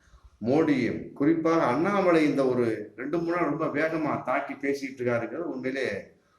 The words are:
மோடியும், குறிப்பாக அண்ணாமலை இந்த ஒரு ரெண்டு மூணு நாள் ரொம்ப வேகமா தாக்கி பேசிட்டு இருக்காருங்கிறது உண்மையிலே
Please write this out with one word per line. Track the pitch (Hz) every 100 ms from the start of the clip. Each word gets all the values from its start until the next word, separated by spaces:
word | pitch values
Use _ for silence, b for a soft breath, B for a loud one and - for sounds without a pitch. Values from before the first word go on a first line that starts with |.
| b b b b
மோடியும், | 110 147 151 135 107 - -
குறிப்பாக | - 143 165 165 165
அண்ணாமலை | 135 131 185 202 180 165
இந்த | 151 135 131
ஒரு | 123 117 107 104 -
ரெண்டு | 139 170
மூணு | 165 175
நாள் | 151 143
ரொம்ப | 151
வேகமா | 139 156 160 147 113
தாக்கி | 123 127 -
பேசிட்டு | 131 139 139 135 -
இருக்காருங்கிறது | 120 117 110 135
உண்மையிலே | 170 131 127 135 117 98 - _ _